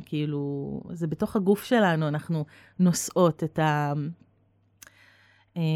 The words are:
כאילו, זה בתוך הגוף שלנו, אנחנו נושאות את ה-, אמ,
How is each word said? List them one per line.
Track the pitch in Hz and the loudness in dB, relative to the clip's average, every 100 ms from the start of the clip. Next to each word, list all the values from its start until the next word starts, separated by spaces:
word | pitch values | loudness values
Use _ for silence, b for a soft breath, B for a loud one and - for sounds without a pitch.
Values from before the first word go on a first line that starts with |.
| - | -4
כאילו, | 151 147 143 143 143 139 139 - | -4 -2 -4 -4 -6 -6 -8 -10
זה | 175 165 | -6 -4
בתוך | 151 214 220 | -2 -2 0
הגוף | 185 202 | 2 2
שלנו, | - 240 196 165 156 | 2 2 4 2 0
אנחנו | 151 - 160 147 b b b | -2 -4 -4 -4 b b b
נושאות | 180 165 - - 175 151 | 2 2 -2 2 2 2
את | 160 - | -4 0
ה-, | 156 147 147 147 147 170 _ _ _ _ _ _ - b b b b b b - | 2 2 0 -2 -4 -8 _ _ _ _ _ _ -20 b b b b b b -4
אמ, | 160 | 0